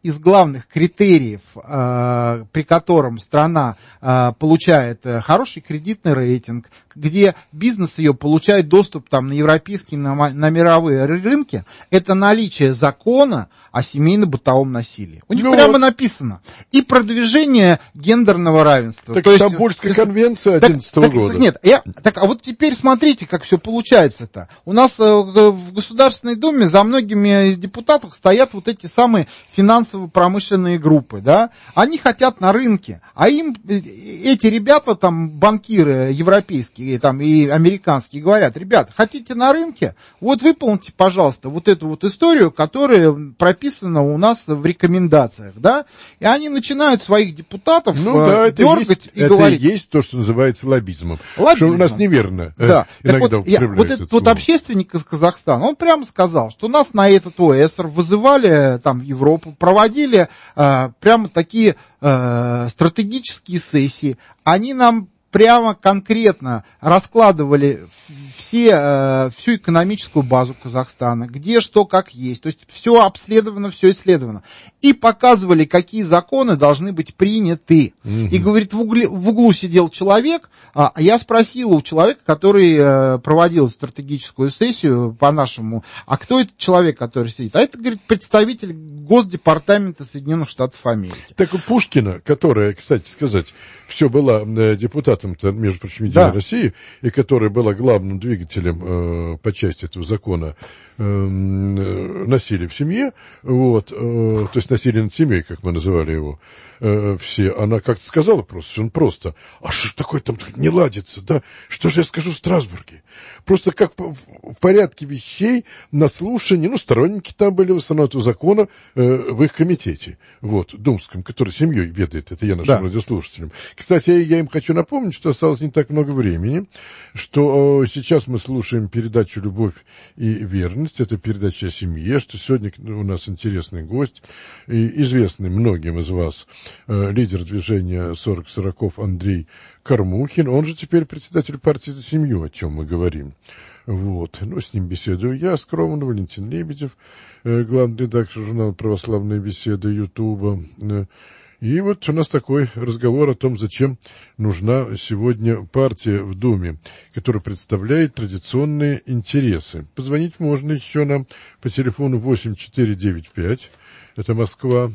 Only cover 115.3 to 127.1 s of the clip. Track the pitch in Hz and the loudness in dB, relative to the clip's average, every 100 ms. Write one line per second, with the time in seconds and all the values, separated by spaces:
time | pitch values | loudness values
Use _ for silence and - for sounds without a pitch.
115.3 | - 220 247 - - _ 147 156 - 190 | -6 -2 -2 -6 -20 _ 0 0 -2 -6
116.3 | 247 - 175 175 254 - 117 170 208 - | -4 -2 0 0 -4 -2 0 0 -2 -8
117.3 | - 202 185 185 180 - 151 139 135 117 | -2 0 2 0 -2 -2 -2 -2 0 -2
118.3 | 110 165 214 196 _ _ 131 123 127 - | -2 0 0 0 _ _ 0 2 0 -2
119.3 | 113 151 - 170 175 90 73 - - _ | 0 0 0 -2 -2 -6 -10 -12 -20 _
120.3 | _ 104 101 85 101 127 101 - 90 90 | _ -4 -4 -4 -6 -4 -4 -6 -16 -10
121.3 | - 104 90 160 117 85 90 82 76 - | -6 -6 -2 -2 -2 -4 -4 -6 -6 -12
122.3 | 87 107 87 82 110 92 107 - 104 - | -6 -4 -2 0 0 -2 -6 -6 -8 -8
123.3 | - 78 - - - - 170 175 175 160 | -16 -18 -18 -20 -10 -2 0 2 2 2
124.3 | 165 151 156 - 165 165 277 202 - 160 | -2 -2 -6 -4 -4 -4 -4 -6 -6 -6
125.3 | 127 160 131 151 151 139 151 143 135 101 | -2 -2 -2 -4 -4 -2 -4 -4 -2 -2
126.3 | 82 104 165 202 - - - - | -2 -4 -6 -8 -18 -20 -20 -20